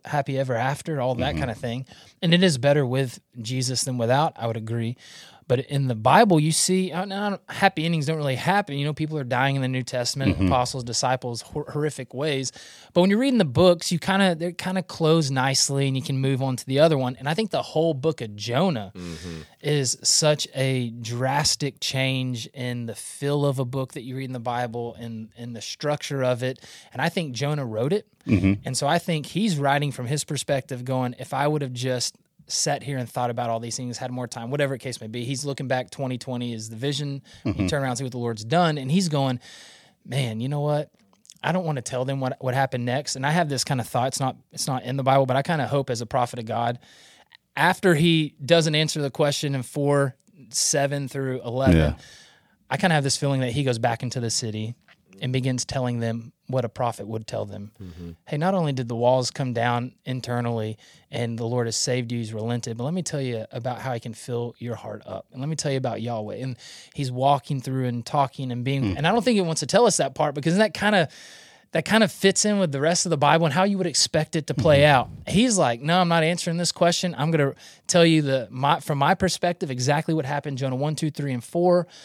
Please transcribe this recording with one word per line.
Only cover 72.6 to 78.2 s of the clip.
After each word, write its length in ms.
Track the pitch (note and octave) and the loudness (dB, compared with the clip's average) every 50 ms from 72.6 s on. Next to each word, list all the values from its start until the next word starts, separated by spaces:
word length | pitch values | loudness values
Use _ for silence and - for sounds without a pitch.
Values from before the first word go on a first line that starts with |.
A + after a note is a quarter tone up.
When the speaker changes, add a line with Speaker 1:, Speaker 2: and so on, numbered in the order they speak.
| F#3 D#3 C#3 | 2 0 0
Speaker 1:
the 80 | C3+ | 0
rest 240 | D3 E3 F3+ E3+ - | 2 2 2 2 0
of 40 | F3+ | 0
the 60 | D#3 | 2
Bible 280 | C#3 C#3+ C#3+ D#3 E3 E3+ | 4 6 6 6 6 4
and 80 | D3+ C3 | 4 4
how 100 | F3+ F#3+ | 2 2
you 140 | G#3 G3 | 2 2
would 100 | F#3 F3+ | 0 -2
expect 480 | E3+ C3+ - - - - D#3 D#3 - - | 0 0 0 0 2 2 0 0 0 -2
it 120 | D#3+ C#3+ | -2 -2
to 60 | - C3 | -2 -2
play 260 | - - D#3+ D3 C#3 | 2 6 6 8 8
Speaker 2:
Mm-hmm. 140 | D3 D3+ C#3 | 8 8 8
Speaker 1:
out. 140 | B2 - - - - - | 6 4 2 -6 -12 -6
He's 300 | - - G3 B3 B3+ G#3+ | 2 4 4 4 6 4
like, 240 | F#3 D3+ A#2+ A#2+ A#2 | 4 4 2 2 0
"No, 180 | C3+ D#3+ E3+ F#3 | 0 2 2 4
I'm 100 | F3+ E3+ | 4 4
not 140 | E3+ E3 D#3 | 4 4 4
answering 340 | D#3+ F3 E3+ - F3+ E3 | 2 0 0 -2 -4 -2
this 140 | F3 E3+ - | -2 -2 -2
question. 440 | - - F3+ F3 F3 - - F3 - | 2 4 4 4 4 2 -2 -4 -2
I'm 140 | - D3 E3 | 0 0 2
gonna 220 | E3 D3+ C#3+ C3+ D3+ - - - - _ _ | 4 2 2 0 -2 -6 -14 -20 -20 _ _
tell 180 | - - F3 E3+ | 2 6 6 8
you 160 | E3 D#3+ D#3 | 8 6 6